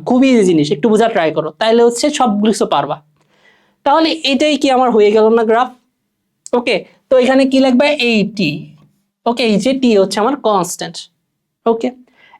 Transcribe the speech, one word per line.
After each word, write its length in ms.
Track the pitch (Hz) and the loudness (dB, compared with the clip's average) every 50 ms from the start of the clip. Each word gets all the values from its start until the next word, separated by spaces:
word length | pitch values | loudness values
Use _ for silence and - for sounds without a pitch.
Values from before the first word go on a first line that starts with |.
| - | -4
খুবই 240 | - 240 254 269 269 | -2 0 2 2 2
ইজি 140 | 254 226 196 | 2 2 2
জিনিস, 260 | 185 175 156 147 147 | 2 2 0 0 -2
একটু 180 | 202 - - 226 | -4 -2 -2 0
বোঝার 240 | 214 208 233 220 220 | 2 2 0 0 0
ট্রাই 200 | 196 165 156 151 | 0 -2 -2 -2
করো, 180 | 165 151 156 | -4 -6 -6
তাহলে 320 | - - 220 226 233 233 233 | -6 -4 -2 0 2 4 2
হচ্ছে 280 | 240 233 240 - 302 | 2 0 0 -4 -4
সব 320 | 294 - 254 226 202 208 208 | 0 0 0 0 0 0 0
কিছু 240 | 220 196 - 233 | 0 0 0 -2
পারবা। 360 | - 175 143 139 135 156 - _ _ _ _ _ _ _ _ _ _ _ _ _ _ _ _ - | -2 -2 -2 -2 -4 -8 -12 _ _ _ _ _ _ _ _ _ _ _ _ _ _ _ _ -2
তাহলে 260 | 277 277 320 320 320 | 0 2 2 2 0
এটাই 460 | 311 320 - 269 277 254 302 302 302 | -2 -4 -4 -2 -2 0 0 0 0
কি 140 | - - 277 | 0 0 0
আমার 200 | 254 247 254 240 | 2 2 2 2
হয়ে 220 | - 220 208 208 208 | 2 2 2 4 4
গেল 160 | 220 214 220 | 2 2 2
না 160 | 226 233 226 | 2 2 0
গ্রাফ? 240 | 220 220 233 254 247 - _ _ _ _ _ _ _ _ _ _ _ _ _ _ - - | 0 0 0 0 -2 -6 _ _ _ _ _ _ _ _ _ _ _ _ _ _ -6 -4
ওকে, 320 | 240 240 277 220 170 - _ _ _ _ - | -4 -2 -2 -4 -4 -4 _ _ _ _ 0
তো 80 | 269 262 | 2 2
এখানে 280 | 254 254 262 269 269 | 2 2 2 2 2
কি 140 | 262 262 262 | 2 2 2
লিখবে? 280 | 269 269 254 240 285 294 | 2 2 2 2 2 0
এইটি। 880 | 294 294 247 240 226 214 190 - - - 185 151 147 151 147 - - _ _ _ _ _ _ _ _ _ - | 0 -2 -2 0 0 0 -2 -2 -4 -4 -4 -4 -4 -8 -12 -16 -20 _ _ _ _ _ _ _ _ _ -6
ওকে, 160 | 233 240 240 254 | -6 -2 -2 0
এই 140 | 226 208 | 0 0
যে 220 | 196 190 254 269 269 | 0 0 -2 -2 0
টি 180 | 262 240 214 | 2 2 2
হচ্ছে 240 | 196 190 196 - 220 | 2 2 0 -2 -2
আমার 160 | 208 247 285 | -2 -2 -2
কনস্ট্যান্ট। 600 | 277 - 220 208 190 170 170 - - 175 175 170 - - - _ _ _ _ _ _ _ _ _ _ - | -2 -2 -2 -2 -2 -2 -4 -8 -10 -12 -12 -12 -16 -20 -20 _ _ _ _ _ _ _ _ _ _ -4
ওকে, 240 | 233 226 226 - 247 - - - _ _ _ _ _ _ | -4 -2 -2 -4 -8 -8 -10 -20 _ _ _ _ _ _